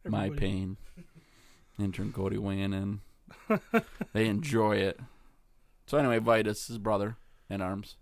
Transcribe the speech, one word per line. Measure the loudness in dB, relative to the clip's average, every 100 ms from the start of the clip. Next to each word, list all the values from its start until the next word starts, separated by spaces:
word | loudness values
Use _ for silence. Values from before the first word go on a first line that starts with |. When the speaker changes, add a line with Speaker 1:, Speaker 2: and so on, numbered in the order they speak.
| 0
Speaker 1:
my | 0 0
Speaker 2:
Everybody. | 0
Speaker 1:
pain. | 0 0 -4 -8 -14 -18 -20 -20 _ -20 -20 -20 _ -4
Intern | -4 -2 -6
Cody | -2 -2 -2
weighing | -2 -2 -2
in. | -2 -2 -6 -10 -20 -20 -20 -4
Speaker 2:
<laughs> | -4 0 -2 -2 -10 -4
Speaker 1:
They | 0 2
enjoy | 0 0 2 4 4
it. | 0 -2 -14 -20 -20 _ _ _ _ _ 0
So | 2
anyway, | 4 4
Vitus, | 6 4 4 -2 -8
his | -4
brother | 0 0 0 -6 -18 -20 -8
in | -4
arms. | -4 -4 -10 -18